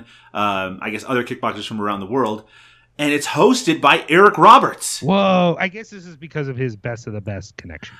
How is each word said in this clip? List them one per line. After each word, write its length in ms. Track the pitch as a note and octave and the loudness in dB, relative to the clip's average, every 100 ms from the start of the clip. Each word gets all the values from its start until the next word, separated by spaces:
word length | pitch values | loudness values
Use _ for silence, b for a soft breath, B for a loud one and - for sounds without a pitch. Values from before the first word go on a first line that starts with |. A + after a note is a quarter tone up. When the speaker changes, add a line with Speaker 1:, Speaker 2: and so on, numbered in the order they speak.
| - b b | -10 b b
Speaker 1:
um, 460 | F#2+ G#2 G2 F#2+ F#2+ | -4 -2 -2 -6 -8
I 80 | A2 | -10
guess, 160 | G#2+ - | -10 -4
other 160 | B2+ | -4
kickboxers 440 | A#2+ B2 A#2 G#2 G2+ | -4 -6 -6 -6 -8
from 120 | A2 | -6
around 200 | G#2 G2+ | -6 -6
the 80 | F#2+ | -4
world. 360 | C3 A2+ G#2+ - b b b b - | -2 -2 -4 -12 b b b b -6
And 140 | D3 | -2
it's 160 | D3 - | -2 -2
hosted 540 | D3 A3 B3+ - D3+ | 2 4 4 0 0
by 240 | C#3 E3 - | 2 2 2
Eric 300 | E3 G3+ G3+ | 6 6 8
Roberts. 640 | F3+ B3+ E3+ - - - | 8 8 6 -4 -8 -6
Speaker 2:
Whoa, 540 | C3 G3 G3 F#3 F3 D#3 | -2 2 2 2 2 0
I 80 | F#3 | -4
guess 220 | G3+ A3 | -8 -18
this 160 | G3+ F3 | -20 -20
is 100 | D3+ | -20
because 320 | D3+ D3+ C#3 | -12 -8 -6
of 80 | B2 | -4
his 180 | C3 G#2 | -6 -6
Best 320 | A#2+ A#2 A#2 | -10 -10 -10
of 60 | |
the 80 | G#2+ | -12
Best 360 | G2 G2 F#2 - | -10 -12 -12 -18
connection. 380 | E2+ D#2 - | -18 -18 -20